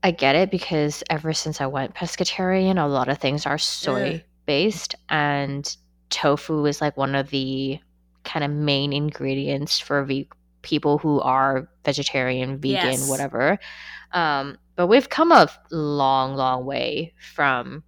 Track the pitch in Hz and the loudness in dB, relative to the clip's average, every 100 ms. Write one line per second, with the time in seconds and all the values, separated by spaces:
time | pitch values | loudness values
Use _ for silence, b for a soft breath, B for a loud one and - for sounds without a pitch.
0 | 190 170 135 143 190 190 - 160 147 143 | 0 2 2 4 2 0 -2 0 0 -2
1 | - 160 160 156 - 151 135 139 135 - | -4 -4 -2 -4 -4 -4 -4 -4 -6 -6
2 | 170 - 180 - 185 190 185 185 147 139 | -8 -4 -4 -2 0 2 2 2 2 2
3 | 123 143 139 147 151 151 - - 151 131 | 0 0 0 -2 -2 -2 -2 -4 -2 -2
4 | - 165 - _ - 143 196 202 - - | -2 -4 -10 _ -2 2 2 -2 -10 -12
5 | _ 156 147 143 139 139 143 - _ _ | _ 0 0 0 -2 -6 -8 -12 _ _
6 | _ - 151 143 - 156 147 143 151 143 | _ -2 2 0 0 0 0 0 -2 0
7 | 135 139 139 139 131 135 135 139 _ _ | 0 0 -2 -2 -2 -4 -4 -6 _ _
8 | _ _ - - 143 147 151 139 143 143 | _ _ -8 -4 -2 -2 0 0 0 -2
9 | 147 - 135 135 139 139 147 - - 143 | -4 -4 -4 -4 -2 -4 -2 -4 -2 -2
10 | 139 135 139 - _ _ - 151 151 147 | 0 -4 -6 -16 _ _ -4 0 2 2
11 | 156 143 - 131 135 131 - _ - 139 | 2 2 2 2 2 0 -4 _ -4 -2
12 | 139 139 127 127 127 135 135 135 175 131 | -2 0 0 -2 -4 -4 -2 0 0 0
13 | 135 135 139 120 135 202 B B B B | -2 -2 -2 0 2 0 B B B B
14 | B 175 160 143 139 131 _ - 175 233 | B -2 0 0 -4 -12 _ -2 6 6
15 | - - 330 302 156 - _ 170 151 147 | 6 2 8 8 8 2 _ -4 -2 2
16 | 135 135 131 135 131 127 127 131 127 147 | 4 4 2 0 0 0 -2 -4 -4 -4
17 | 165 _ - - 143 131 123 135 | -8 _ -20 0 0 0 -4 -12